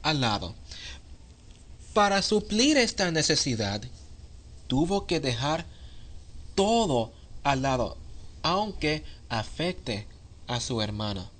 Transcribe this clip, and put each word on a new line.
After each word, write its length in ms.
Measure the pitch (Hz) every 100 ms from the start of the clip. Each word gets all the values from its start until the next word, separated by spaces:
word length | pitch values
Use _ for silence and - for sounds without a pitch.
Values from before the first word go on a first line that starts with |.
al 180 | 147 151
lado. 320 | 120 101 90 - - - - - - - - - - - - - -
Para 260 | 214 202 196
suplir 560 | - 214 - 214 277 294
esta 320 | 226 - 180
necesidad, 720 | 160 - 151 143 113 101 104 - - - - - - - - -
tuvo 400 | 131 170 202 -
que 120 | 165
dejar 460 | 131 113 143 160 - - - - - - - - -
todo 580 | - 196 233 208 123 110 - - -
al 200 | 143 135
lado, 340 | 135 131 107 - - - - -
aunque 600 | 151 185 214 - 151 151 - - -
afecte 800 | 113 104 - 170 180 - 101 - - - - -
a 120 | 120
su 220 | - 117
hermana. 500 | 107 104 107 98 92